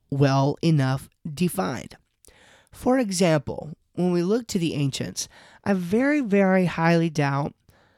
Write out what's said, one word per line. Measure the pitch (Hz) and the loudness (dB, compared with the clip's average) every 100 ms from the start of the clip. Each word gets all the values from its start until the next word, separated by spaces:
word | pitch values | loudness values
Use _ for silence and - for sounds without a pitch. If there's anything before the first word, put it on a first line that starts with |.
| _ | _
well | 139 139 135 139 - | 0 2 4 2 0
enough | 165 156 131 135 - _ 170 | 2 2 2 -2 -6 _ -14
defined. | 143 175 - 185 123 - - _ _ - _ _ _ _ | -4 -2 -2 -6 -6 -10 -18 _ _ -20 _ _ _ _
For | - 262 262 | -6 0 0
example, | 220 180 185 156 - - 147 - _ | 0 0 2 2 -2 -10 -10 -16 _
when | - 180 | -2 0
we | 175 | 0
look | 175 226 233 | 0 -2 -2
to | 196 | -2
the | 160 | -2
ancients, | 123 139 - - - - - - - | 0 -2 -2 -8 -10 -12 -14 -20 -12
I | - | -4
very, | 196 175 214 269 302 | -2 0 0 2 0
very | 240 202 190 190 180 | 2 2 4 4 2
highly | - 165 170 165 | 2 2 4 2
doubt | 147 139 139 151 - _ - _ | 0 -2 0 -4 -8 _ -20 _